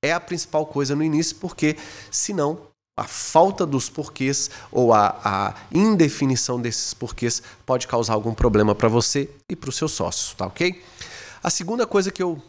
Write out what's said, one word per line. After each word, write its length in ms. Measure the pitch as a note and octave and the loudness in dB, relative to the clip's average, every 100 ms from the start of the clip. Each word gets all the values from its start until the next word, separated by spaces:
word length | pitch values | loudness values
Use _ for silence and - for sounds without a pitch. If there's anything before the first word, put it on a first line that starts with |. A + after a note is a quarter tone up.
é 80 | C#3+ | 0
a 80 | E3+ | -2
principal 460 | - F3 - D#3 D#3 | -4 -8 -4 -4 -2
coisa 280 | C#3+ C3+ | -2 -2
no 120 | D3 D#3 | 0 0
início, 320 | D3+ E3 - | 0 -2 -4
porque 400 | F3+ - D3+ D3+ - - - | -10 -2 -2 -2 -10 -18 -8
senão 560 | - - G3 C#3+ E3 - _ _ - | -6 -4 0 -2 -2 -12 _ _ -8
a 60 | |
falta 640 | - - - D#3+ F#3 F#3+ F3 | -8 -8 2 6 6 4 -2
dos 240 | C3+ - | 0 -2
porquês 600 | - C#3+ - C3 C#3 - - - | -6 -10 -4 -2 -2 -4 -10 -6
ou 220 | - B2 | 2 6
a, 260 | A2 G#2 - | 6 6 2
a 340 | G#2 G2 G2+ G2+ - | -2 0 0 -4 -2
indefinição 920 | D#3 G#3+ G#3 D3+ - C3+ B2+ - B2 | 2 4 6 4 4 0 0 -2 -4
desses 320 | A#2+ A2+ - | -4 -4 -6
porquês 500 | - A#2+ - A#2+ - - - - | -8 -10 -4 -2 -2 -8 -20 -2
pode 220 | B2+ - | -2 0
causar 260 | A#2+ A2 | -2 0
algum 200 | A2 A2 | 0 -2
problema 400 | A2 B2 G#2+ G#2+ | 2 4 6 4
pra 140 | G#2 A#2 | 4 4
você 420 | A#2 A2 C#3+ C3+ - _ | 4 2 -2 -4 -10 _
e 40 | F3 | -10
pro 160 | C3+ | -6
seu 180 | - D#3 | -4 -4
sócio, 440 | - F2 - - - | -2 -4 -4 -6 -6
tá 100 | F#2 | -8
ok? 340 | - F3 F3+ - - - - - - | -2 -2 -2 -18 -18 -18 -16 -18 -8
A 60 | F3 | -4
segunda 360 | - E3+ A#3 A3+ | -4 -4 -4 0
coisa 240 | G#3 F#3+ | 2 0
que 140 | - | -2
eu 180 | F3+ D#3 | -4 -4